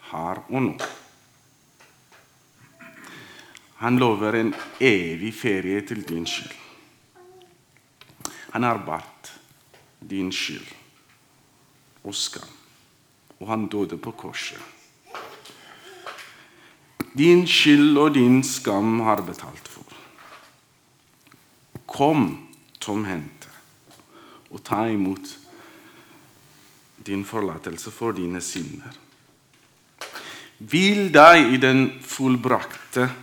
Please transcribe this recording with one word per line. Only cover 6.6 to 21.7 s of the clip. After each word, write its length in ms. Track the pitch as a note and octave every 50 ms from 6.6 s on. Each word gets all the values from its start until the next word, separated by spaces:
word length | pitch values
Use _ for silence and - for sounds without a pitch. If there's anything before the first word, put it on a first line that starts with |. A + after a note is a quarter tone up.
| - - - - _ _ _ _ _ _ _ F4+ F4+ F4+ F#4 F#4 F4+ _ _ _ _ _ _ _ _ _ _ _ - _ - _ - - - - - - -
Han 120 | A2+ B2
har 160 | A#2+ A#2 -
båret 520 | - D2+ D#2 D#2 - - - _ - - - - _ _ _ _ _ _ _ - _ _ _
din 340 | _ - - G2 G2 F#2 F#2 F#2
skyld 320 | - - - D2+ - - - - - - _ _ _ _ _ _ _ _ _ _ _ _ _ _ _ _ _ _ _ _ _ _ _ _
og 80 | G2 G2+
skam, 340 | - - - - - - - - - _ _ _ _ _ _ _ _ _ _ _ _ _ _ -
og 140 | _ F#2 G#2
han 160 | A2 A2+ G#2+ -
døde 300 | G#2 G#2 G2 E2 F2 D#2
på 120 | - - -
korset. 600 | - - D#2+ - - - - - - - - - _ - _ _ _ _ - - - - - - - - - - - - - - - - F#4 F#4+ F4+ - - - - - - - - - _ _ _ - - _ _ _ _ _ _ - - -
Din 300 | C3 D3 E3+ F3 F3+ F3 E3
skyld 480 | - - - D3+ D3 D3 C#3+ D3+ D3
og 160 | C#3+ D3+ D#3 D3
din 300 | C3+ B2 B2 B2+ C3 C3
skam 560 | C3 - - - A#2+ G2+ G2 G#2+ A2+ A2+ A#2
har 220 | A2+ A2 G#2+ G2+ F#2
betalt 420 | F2+ F2 - - - D2 - -
for. 180 | - - - - - - - - - _ - - - - - - - _ _ _ _ _ _ _ _ _ _ _ _ _ _ _ _ - _ _ _ _ _ _ _